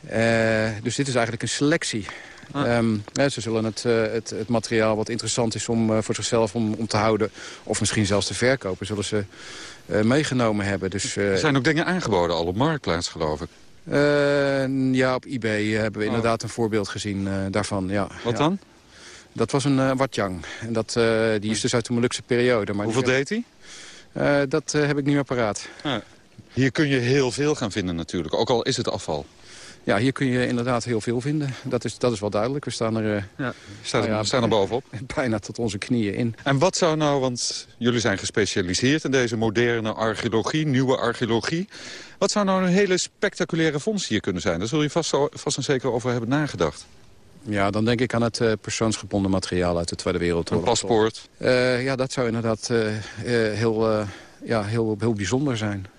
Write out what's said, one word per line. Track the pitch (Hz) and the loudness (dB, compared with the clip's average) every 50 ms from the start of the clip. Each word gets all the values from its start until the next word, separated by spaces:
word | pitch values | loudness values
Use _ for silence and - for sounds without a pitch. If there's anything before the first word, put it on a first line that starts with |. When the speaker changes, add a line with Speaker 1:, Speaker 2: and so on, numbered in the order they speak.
| - | -10
Speaker 1:
Eh, | - - 110 113 113 113 113 113 110 110 110 110 110 110 104 | -2 0 2 2 4 4 4 4 2 2 2 0 0 -2 -4
dus | 113 123 - | -4 -4 -2
dit | - 143 135 | -2 -2 0
is | 123 | 2
eigenlijk | 123 117 117 113 - | 0 0 0 -2 -4
een | - 117 | -4 -4
selectie. | - - 143 147 165 165 - - - 110 92 - - - - - - - - - | 0 2 2 2 2 2 -2 -4 -4 -6 -6 -8 -12 -14 -18 -18 -20 -20 -18 -8
Speaker 2:
Ah. | - 143 139 120 120 | -4 -2 0 2 2
Speaker 1:
Ehm, | 117 113 113 110 104 104 - | 2 4 2 2 0 -2 -4
hè, | - - 139 139 | 0 2 2 2
ze | - 127 | 2 -2
zullen | 107 113 113 110 110 | -4 -2 0 0 0
het, | 113 107 - - | -2 -4 -2 0
eh, | 120 117 113 110 107 | 2 2 2 2 0
het, | 110 113 - - | -2 -4 -6 -6
het | 107 95 110 110 | -6 -6 -2 0
materiaal | 120 113 - - 120 113 110 110 107 | 0 0 0 0 2 2 4 4 2
wat | 107 110 - | 0 0 -2
interessant | 120 113 - 110 - - 117 113 - | -4 -4 -4 -2 0 0 0 0 -2
is | 107 - - | -4 -2 0
om, | 117 113 113 110 | 2 2 2 4
eh, | 110 110 | 2 2
voor | 104 - 110 | 0 0 -4
zichzelf | - 107 - 123 117 113 107 - | -4 -2 0 2 2 2 2 0
om, | 120 110 107 107 | 0 0 0 0
om | 110 113 | -2 -4
te | 104 - | -2 0
houden... | 107 104 113 110 101 107 98 - - - - - - | 2 4 4 4 2 0 -2 -4 -12 -16 -16 -16 -14
of | - - 107 - | -6 -4 -2 -2
misschien | 110 - - 113 104 | 0 0 2 0 2
zelfs | 92 101 101 - | 2 2 0 0
te | - 98 | 0 -2
verkopen, | - 117 123 135 135 - 95 92 - 101 | 0 2 2 2 2 -2 -6 -6 -6 -6
zullen | 92 107 101 101 | -6 -4 -4 -4
ze, | - 110 107 98 - - - - - - - - - - - - | -2 -2 -2 -4 -4 -12 -18 -18 -16 -16 -16 -16 -16 -18 -18 -8
eh, | - 87 104 | -2 0 2
meegenomen | 107 113 127 147 151 - 127 127 120 110 107 104 98 | 4 4 4 4 2 2 0 2 2 2 2 0 0
hebben. | 101 101 90 92 92 | 0 -2 -2 -2 -2
Dus, | 92 98 - 120 - | -2 -4 -4 -4 -2
eh, | 107 101 101 | 0 2 2
Speaker 2:
Er | 95 92 | 2 2
zijn | - 156 139 | 2 4 2
ook | 135 120 | 4 2
dingen | 160 151 156 170 | 2 2 2 0
aangeboden | 165 180 180 - 123 101 90 87 85 85 | 0 -2 -2 0 2 2 2 2 2 2
al | 82 85 | 0 0
op | 87 90 | -2 0
Marktplaats, | 107 135 160 160 139 - 98 85 85 85 - | 0 0 0 0 -2 -2 -2 -2 -2 -2 -4
geloof | - 80 80 76 78 78 | -4 -2 -2 -2 -2 -2
ik. | 85 - - - - - - - - - | -6 -10 -12 -20 -20 -20 -20 -18 -8 0
Speaker 1:
Eh, | - 143 143 147 147 147 143 143 143 143 139 139 139 135 135 131 135 135 131 131 | 2 2 4 4 4 4 4 2 2 2 2 2 2 0 0 0 0 2 2 2
ja, | 127 127 127 131 127 | 4 4 4 2 2
op | 131 - | 0 -4
eBay | 85 143 120 107 113 107 104 104 | -6 -6 -2 0 0 0 2 2
hebben | 107 110 107 110 110 98 107 | 0 2 0 0 -2 -2 -2
we | 107 | -2
Speaker 2:
Oh. | 107 110 | 0 0
Speaker 1:
inderdaad | 117 113 117 117 113 | 2 2 2 0 0
een | - 110 | -2 -6
voorbeeld | - - 117 107 107 110 98 - | -2 -2 0 2 2 0 0 -2
gezien, | - - - 104 95 98 98 98 | -6 -6 -4 -4 -2 -2 -2 -2
eh, | 98 98 98 98 | -2 -2 -2 0
daarvan. | 95 104 101 - 104 98 95 92 | 0 -2 -2 0 -2 -2 -2 0
Ja. | 98 101 95 - - - - | 0 -2 -2 -2 -6 -6 -4
Speaker 2:
Wat | 117 | -2
Speaker 1:
Ja. | 117 107 | 0 2
Speaker 2:
dan? | 143 165 196 196 - - - - _ - - - - - - - - - | 2 0 0 -2 -8 -18 -20 -20 _ -20 -20 -20 -20 -20 -20 -20 -20 -14
Speaker 1:
Dat | - - - - | -4 -4 -2 0
was | - 139 127 | 0 0 2
een, | 143 135 131 | 2 2 4
eh, | 135 135 135 | 2 2 2
watjang. | 127 135 131 - 117 104 95 92 87 76 - - - | 0 0 -2 0 -2 -2 -2 -4 -8 -10 -12 -12 -10
En | 113 113 | -6 -4
dat, | 117 110 107 - - | -2 -2 -2 -2 0
eh, | 120 117 113 113 110 110 113 107 104 | 2 2 4 4 4 2 2 2 0
die | 98 107 | 0 -2
is | 110 104 | -2 0
dus | - 123 - | 0 0 0
uit | 120 - | 0 0
de | - | 0
Molukse | 123 120 120 123 - - | 0 2 2 0 0 -4
periode. | - - 127 120 123 123 123 113 101 98 | -2 0 2 4 4 4 4 2 0 -2
Maar | 101 101 104 | -2 -2 -2
Speaker 2:
Hoeveel | 113 110 135 | 0 0 2
Speaker 1:
die | 127 123 | 2 2
Speaker 2:
deed | 127 135 143 - | 2 2 0 0
hij? | 208 226 240 - _ - - - - - - - - - - - | -2 -4 -4 -6 _ -20 -20 -20 -20 -18 -18 -20 -20 -20 -20 -12
Speaker 1:
Eh, | - - 139 143 143 143 143 135 | -4 0 2 2 4 2 2 2
dat, | 151 156 - - - | 0 -2 -2 0 0
eh, | 151 147 | 0 2
heb | 143 147 143 | 2 0 0
ik | 139 | 2
niet | 147 143 | 2 2
meer | 143 135 | 2 0
paraat. | - 135 123 113 104 98 - - - - - | 0 0 0 0 0 -2 -4 -8 -14 -16 -8
Speaker 2:
Ja. | - 151 127 104 - - - - - - - - - - | -6 -4 -4 -4 -6 -12 -20 -20 -20 -20 -20 -20 -20 -6
Hier | - 120 131 131 | 0 2 2 2
kun | - - 156 139 | 4 2 2 2
je | 139 127 | 2 2
heel | 120 120 135 143 131 123 | 4 4 4 4 4 2
veel | 113 - 143 151 151 | 0 0 0 0 0
gaan | - 123 101 | 0 -2 -4
vinden | - 107 90 90 87 | -2 -2 -2 -2 -2
natuurlijk, | 82 80 - - 90 76 69 - | -4 -4 -4 -4 -4 -2 0 0
ook | - 113 - | 0 2 2
al | 127 117 | 2 2
is | - - 127 | 2 0 -2
het | - 104 - | -2 -2 -2
afval. | - 110 - - 80 71 69 - - - - - - - - - - - | -4 -4 -4 -4 -4 -4 -6 -10 -18 -20 -20 -20 -20 -20 -20 -20 -20 -8
Speaker 1:
Ja, | - - 113 101 | 0 0 2 4
hier | 117 135 | 4 2
kun | 127 - 139 | 2 2 0
je | 127 123 127 123 | 0 2 0 0
inderdaad | 120 123 120 120 127 127 117 - | 0 0 0 0 0 0 0 0
heel | 120 120 107 | 0 -2 -2
veel | - 123 117 127 | 0 -2 -2 -2
vinden. | 120 143 151 156 147 135 120 - - | -2 -2 -2 -2 -2 -4 -6 -8 -6
Dat | 131 123 120 - | -4 -4 -2 -2
is, | 117 - - | -4 -4 0
dat | - 123 | 0 0
is | 117 101 | 0 0
wel | 104 104 | -2 -2
duidelijk. | 98 104 107 123 139 147 - | 0 0 0 0 -2 -4 -6
We | 123 | -6
staan | - - 117 113 110 | -4 -2 -2 0 0
er, | 113 107 107 104 | 0 0 0 0
eh, | 104 101 101 - - | -2 -2 -6 -8 -8
Speaker 2:
Ja, | 139 120 | -8 -8
we | - - - 104 101 104 - | -8 -10 -16 -18 -18 -12 -8
staan | - - 123 | -2 0 0
er, | 120 | 0
Speaker 1:
nou | 117 107 | 2 0
ja, | 107 | 0
Speaker 2:
we | 107 | 0
staan | - - 131 | 0 0 2
er | 117 110 | 2 4
bovenop. | 113 107 98 90 110 127 - - - 104 | 4 2 2 2 0 -4 -4 -6 -12 -12
Speaker 1:
<laughs> | 135 - - | -10 -6 -4
bijna | 160 135 123 110 104 | -2 0 0 -2 -2
tot | - - 113 - | -4 -8 -6 -4
onze | 117 110 101 101 | -4 -4 -2 -6
knieën | - - 123 117 107 98 - | -2 0 0 2 2 0 0
in. | - 123 117 110 - | -2 -2 -2 -4 -4
Speaker 2:
En | - 143 143 135 | -2 0 2 4
wat | 165 185 - | 4 2 4
zou | - 190 165 156 | 4 2 2 2
nou, | 156 156 147 143 139 | 2 2 2 2 2
want | 131 131 123 117 - - - - - - - - | 2 0 -2 -2 -4 -6 -6 -8 -12 -14 -10 0
jullie | 117 120 120 120 | 0 2 2 2
zijn | 101 117 98 92 | 2 0 0 0
gespecialiseerd | - 95 - 113 101 - - 107 92 87 92 - 120 131 147 156 - | -4 -2 0 0 0 0 0 -2 -2 0 0 0 2 2 2 2 0
in | 147 | 2
deze | 131 135 123 113 120 | 2 2 2 2 0
moderne | 110 113 113 101 120 120 120 117 113 110 110 | 0 0 0 2 2 2 2 2 0 -2 -4
archeologie, | 104 - 110 113 107 - - 113 110 113 104 - - 156 156 | -2 0 0 0 0 0 -2 0 0 0 0 0 -2 0 0
nieuwe | 151 127 127 135 127 131 | 2 2 2 4 2 2
archeologie. | - - 117 117 - 127 107 117 113 - - - 170 196 - - - - - - - - - - - | 2 0 -2 0 -2 0 0 0 0 0 -2 -2 -4 -4 -6 -10 -18 -16 -14 -16 -16 -16 -18 -4 -2
Wat | 190 196 | -2 0
zou | - 214 202 | 2 0 2
nou | 190 190 190 | 2 2 2
een | 185 180 | 4 4
hele | 175 196 208 180 185 175 | 4 4 4 4 2 0
spectaculaire | - - _ _ - 196 - - 180 - - 160 160 160 139 147 | 0 -6 _ _ -2 -2 0 -2 -4 -2 0 2 2 2 2 0
vondst | - 220 214 196 - - | -2 -2 -2 -2 -2 0
hier | 107 98 | -2 0
kunnen | - 110 92 85 | 0 0 -4 0
zijn? | - 98 85 82 | 0 0 0 0
Daar | 95 117 | -2 -2
zul | 156 151 | 0 0
je | 151 143 | 0 0
vast, | - 170 156 - | 0 -2 0 0
zo, | - 139 143 139 | 2 2 2 0
vast | - - - 156 - | -2 -6 -4 -4 -4
en | - | -2
zeker | 131 - 139 127 - 135 | 0 0 0 0 0 0
over | 113 123 110 127 | -2 0 0 0
hebben | 120 120 113 107 | -2 0 0 0
nagedacht. | 135 151 151 135 - 92 85 76 - - - - - - - - - - - - - - | 0 0 0 -2 0 -2 -2 -2 -2 -8 -20 -20 -20 -20 -20 -20 -20 -20 -20 -20 -20 -14
Speaker 1:
Ja, | - 107 104 101 98 101 | -8 -4 0 0 2 2
dan | 101 107 110 | 2 2 2
denk | 113 123 113 | 2 2 2
ik | 123 110 - | 0 0 0
aan | 117 | 0
het, | 120 117 - - | 0 0 0 0
eh, | 123 113 110 104 | 0 0 0 0
persoonsgebonden | - - - - 113 113 104 - - 98 104 101 98 95 | -4 -8 -2 0 0 0 0 -4 -6 -2 -2 0 2 2
materiaal | 98 95 - - 90 90 90 87 87 85 | 0 0 0 -2 -2 0 0 0 0 0
uit | 87 - | -2 -4
de | - | -6
Tweede | - - 101 90 87 | -4 -4 -2 -2 0
Wereldoorlog. | 85 85 85 85 82 - - 85 85 | 0 0 0 0 -2 0 -2 0 2
Speaker 2:
Een | - | 2
paspoort? | 117 - - 98 117 107 107 110 - - - - - - | 0 0 2 2 4 4 4 2 0 -6 -20 -20 -14 -2
Speaker 1:
Eh, | 110 120 127 127 123 127 127 120 127 | 0 2 4 4 4 2 2 0 0
ja, | 135 135 | -2 -2
dat | 120 131 131 | -2 -2 -4
zou | - 139 127 | -2 -2 -2
inderdaad, | 117 110 117 113 113 113 - - - | 0 -2 0 0 -2 -2 -2 -2 0
eh, | 120 117 110 107 107 | 0 0 2 0 -2
eh, | 104 98 - - - 101 120 123 117 113 107 104 104 | -4 -8 -10 -12 -8 -4 0 2 2 2 2 0 0
heel, | 117 113 110 110 110 110 | 0 2 2 2 2 2
eh, | 107 107 107 104 - - - - - - 285 | 2 2 0 -4 -8 -14 -20 -20 -20 -16 -4
ja, | 233 120 110 101 | -2 -2 0 0
heel, | 104 113 117 113 110 107 104 | 0 0 0 0 0 0 0
heel | 113 117 | 0 0
bijzonder | 117 101 101 92 123 131 147 143 123 | 0 0 -2 0 0 0 0 0 -2
zijn. | 107 107 104 101 98 92 - - | -2 -2 -4 -4 -4 -8 -12 -16